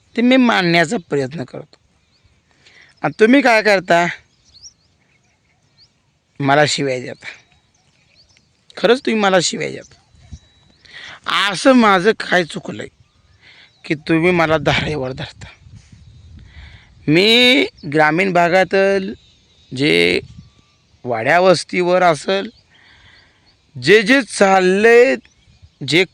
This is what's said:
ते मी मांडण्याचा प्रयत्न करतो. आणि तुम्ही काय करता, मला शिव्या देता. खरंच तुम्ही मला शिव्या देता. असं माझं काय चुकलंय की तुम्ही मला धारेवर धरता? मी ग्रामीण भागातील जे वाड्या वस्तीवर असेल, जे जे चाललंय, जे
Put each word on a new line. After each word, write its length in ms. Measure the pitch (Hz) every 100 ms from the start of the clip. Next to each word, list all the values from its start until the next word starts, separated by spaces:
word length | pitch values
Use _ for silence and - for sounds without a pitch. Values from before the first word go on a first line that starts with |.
| _ -
ते 40 |
मी 160 | 247 262
मांडण्याचा 600 | 240 202 175 170 165 247 -
प्रयत्न 340 | 143 131 160
करतो. 340 | 127 - - _ _ _ _ _ _ _ _ _ _ _ _ _
आणि 180 | 156 -
तुम्ही 220 | 220 277
काय 200 | 254 220
करता, 460 | 208 196 180 170 175 - _ _ _ - - _ _ _ _ _ _ _ _ _ _ _ _ _ _ _ _ -
मला 220 | 139 143 147
शिव्या 320 | - 143 127
देता. 260 | 127 - - - _ _ _ _ _ _ _ _ _ _ _ _ _ -
खरंच 220 | 185 254
तुम्ही 220 | - 220
मला 160 | 196 185
शिव्या 260 | - - 143
देता. 260 | 131 - _ _ _ - - _ _ _ _ _ - - - - 170 196
असं 220 | 185 285
माझं 380 | 254 220 190 196 -
काय 240 | - 180
चुकलंय 440 | 165 175 - 107 - _ _ _ _ _ _ - _ _ -
की 100 | 151
तुम्ही 360 | - 160 175
मला 260 | 175 160 160
धारेवर 540 | 151 139 156 147 131
धरता? 340 | 135 147 - - - - - _ - - - - - - - - - _ _ -
मी 580 | 160 208 233 247 269 427 _ 160
ग्रामीण 400 | 151 151 160 196
भागातील 800 | 175 170 185 180 196 196 196 190 - _ _ _ _ - 127
जे 440 | 147 87 175 - - - - _ _ _ _ _
वाड्या 360 | 123 113 120 170
वस्तीवर 640 | 185 165 - 185 175 180
असेल, 460 | 180 151 - 196 220 - _ _ _ _ _ _ _ _ _ _ _ 131
जे 180 | 127 214
जे 200 | 202 269
चाललंय, 960 | 220 - 196 190 185 196 220 233 262 240 _ _ _ _ - - 139
जे 180 | 156 185